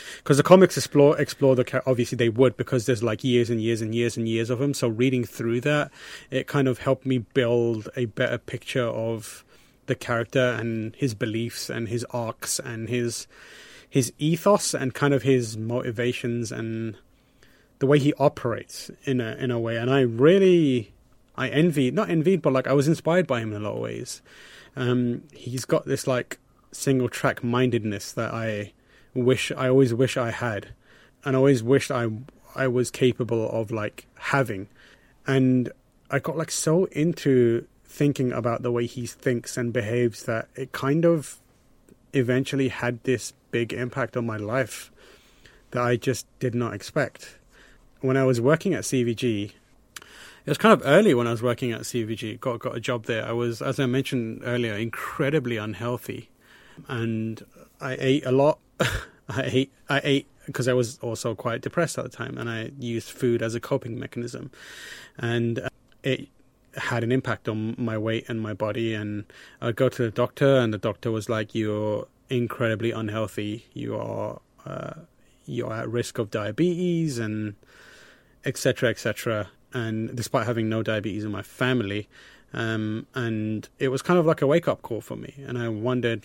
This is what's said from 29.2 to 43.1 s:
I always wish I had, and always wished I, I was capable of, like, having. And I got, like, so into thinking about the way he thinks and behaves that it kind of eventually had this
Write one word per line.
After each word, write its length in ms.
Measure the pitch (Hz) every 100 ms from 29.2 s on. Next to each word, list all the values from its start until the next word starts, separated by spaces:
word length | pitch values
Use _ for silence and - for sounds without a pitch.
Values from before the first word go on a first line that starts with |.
| 123 127 -
I 160 | 135 131
always 260 | 131 131
wish 240 | 117 131 135
I 140 | 117
had, 420 | 110 120 101 - - _ - - _
and 100 | 139
always 280 | 131 139 131
wished 280 | 113 135 -
I, 180 | 131 117 110 135 - -
I 140 | - 131
was 220 | 123 120
capable 580 | - 131 - 117 117 110
of, 220 | 117 107
like, 360 | 113 104 - - -
having. 520 | - 143 117 98 104 - - _ _ _ -
And 460 | 135 131 127 120 - _ _ _
I 80 | 135
got, 180 | - 156
like, 140 | 156
so 340 | - - 165 190
into 800 | 151 165 160 143 127 120 117 - _ _
thinking 460 | - 147 135 127
about 280 | 123 117 117
the 100 | 123
way 140 | 120
he 220 | 120 127 117
thinks 500 | - 139 120 - -
and 160 | 120
behaves 520 | 120 104 120 120 -
that 240 | - 113 - -
it 160 | 135
kind 340 | - 135 156 170
of 320 | 165 - - _ _ _ _ _ - _
eventually 560 | 143 120 127 135 127 131
had 340 | - 123 120
this 280 | -